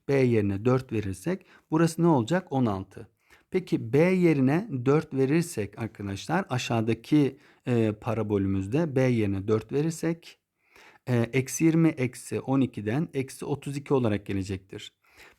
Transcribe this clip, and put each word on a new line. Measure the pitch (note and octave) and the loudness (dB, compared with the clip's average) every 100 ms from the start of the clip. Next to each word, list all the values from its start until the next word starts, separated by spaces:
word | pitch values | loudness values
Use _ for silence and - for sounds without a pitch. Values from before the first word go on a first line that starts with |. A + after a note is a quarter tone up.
| - | 0
B | |
yerine | C#3 B2+ A#2 G2+ G2 | 2 4 4 2 0
dört | A2+ B2+ B2+ | 0 0 0
verirsek | A2 G2+ F#2+ - F#3+ - - _ | -4 -4 -6 -6 -6 -8 -20 _
burası | D#3 E3 E3 | 2 2 4
ne | E3+ | 4
olacak? | D3 A2+ F3 - | 4 2 -2 -2
On | C3+ A#2+ | 0 0
altı. | G2 F#2+ - G#2+ _ _ _ _ | 0 -6 -16 -20 _ _ _ _
Peki | F#3+ F3+ D#3 A#2 | -6 -2 -4 0
B | C3+ | 2
yerine | F3 F#3 F3 C#3+ C3 D#3 A#3 C3+ | 4 4 4 4 2 2 -2 -4
dört | B2 D3 D#3 | 2 0 0
verirsek | C3+ C3+ D#3 D#3+ - G2+ - | -2 2 2 0 -4 -8 -6
arkadaşlar | A2 - G#2 G2 - E3 F#3+ | -10 -8 -8 -8 -4 -4 -2
aşağıdaki, | B2 - A#2 A2+ A2+ - D3+ C3+ - _ _ - | -4 -2 0 0 -2 2 2 2 -2 _ _ -2
e, | A#2+ A2 | 2 2
parabolümüzde | G#2+ - A2 G#2 G#2 G2 G2 G2 C3 E3+ C3 | 0 -4 -4 0 0 0 0 -2 -2 0 0
B | |
yerine | C3 A#2+ G#2 G2 G2+ | 2 2 0 -2 0
dört | A2 - | -2 0
verirsek, | C3+ D#3+ D#3+ E3 E3 - - _ _ _ _ - _ - | -4 -4 -4 -4 -4 -8 -20 _ _ _ _ -20 _ -2
e, | A#2+ | 0
eksi | A#2 C3 C3 - | 2 0 -2 0
yirmi | D#3+ D#3+ E3 | 2 4 2
eksi | - B2+ - - A2 | 2 -4 -6 -8 -8
on | A#2+ C3+ | -2 0
ikiden | B2 - G#2 B2 E3+ | 0 -2 -4 -2 -2
eksi | C#3 C3 - | -4 -6 -8
otuz | - C#3 - C#3 | -8 -8 -6 -10
iki | C#3+ | 0
olarak | C#3 A#2+ G#2 - | 2 2 0 -2
gelecektir. | G2+ F#2+ F#2+ - G#2 - - _ _ - | -6 -4 -8 -10 -16 -16 -20 _ _ -20